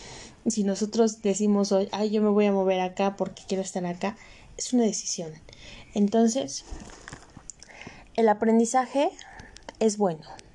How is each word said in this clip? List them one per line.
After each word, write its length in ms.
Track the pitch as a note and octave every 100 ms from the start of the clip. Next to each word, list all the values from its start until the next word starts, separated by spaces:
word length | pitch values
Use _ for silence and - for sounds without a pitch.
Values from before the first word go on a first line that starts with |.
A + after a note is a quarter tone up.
| - - - - A#3
Si 160 | A3
nosotros 580 | G3 F#3+ G#3+ A3 A3+ A3
decimos 500 | G#3 G3 G#3+ G3+ G3
hoy, 180 | F#3+ G3
"Ay, 200 | G3 G#3+
yo 100 | G#3+
me 80 | G#3+
voy 160 | G3+ G#3
a 60 |
mover 300 | G3 F#3+ F#3
acá 340 | F#3 F3+ G3 G3
porque 280 | F#3+ - -
quiero 160 | F#3+
estar 220 | F#3+ F#3+ F3+
acá", 300 | F3 G3 G#3+ - - - -
es 160 | -
una 100 | B3
decisión. 480 | A3 G#3 - - D#3+ D#3 - - - - -
Entonces, 720 | G#3+ G3+ A3+ A3+ C4+ C4+ - - - - - - - - - - - - - - - - -
el 140 | A3+
aprendizaje 800 | G#3 A3+ A3+ A#3 C4 B3+ C4+ D#4+ - - - - - - -
es 180 | A3 G#3
bueno, 260 | G3 D#3 - - -